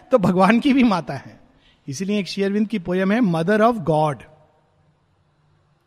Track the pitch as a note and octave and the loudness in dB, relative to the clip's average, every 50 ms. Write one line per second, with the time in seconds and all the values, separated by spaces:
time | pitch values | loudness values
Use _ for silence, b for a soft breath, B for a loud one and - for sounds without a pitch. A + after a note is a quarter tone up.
0 | B _ C4 B3+ F3+ - F3+ F#3 G3 - A3+ A#3 - C#4+ B3+ C#4 A#3+ A#3+ G3 E3+ | B _ 0 2 2 2 2 4 4 4 4 2 2 2 2 4 4 2 2 0
1 | D3+ - C#3+ B2+ - A2+ G#2 - _ _ _ b b b b b _ D3 C3 - | -4 -8 -10 -12 -12 -16 -20 -20 _ _ _ b b b b b _ -14 -10 -8
2 | F#3+ F#3+ G#3 G#3 F3+ - - G3 G3 G3 G3+ G#3+ A3 G3+ A3+ G3+ E3 F3+ F3+ F#3 | -6 -4 -4 -4 -4 -6 -6 -4 -4 -2 -2 -2 -2 -2 -4 -6 -4 -4 -2 -2
3 | F#3+ F#3+ - B3+ B3 F3+ E3 D#3+ E3 F#3 G#3+ G#3+ G#3+ A#3+ A#3+ A3 D3 D#3+ D#3 D3+ | 0 0 0 0 0 0 0 0 0 0 2 2 2 2 0 0 -2 -2 0 0
4 | D#3 D3+ C#3 G#2 - - - _ _ _ _ _ _ _ _ _ _ _ _ _ | 0 -2 -4 -6 -12 -20 -20 _ _ _ _ _ _ _ _ _ _ _ _ _
5 | _ _ _ _ _ _ _ _ _ _ _ _ _ _ _ _ _ | _ _ _ _ _ _ _ _ _ _ _ _ _ _ _ _ _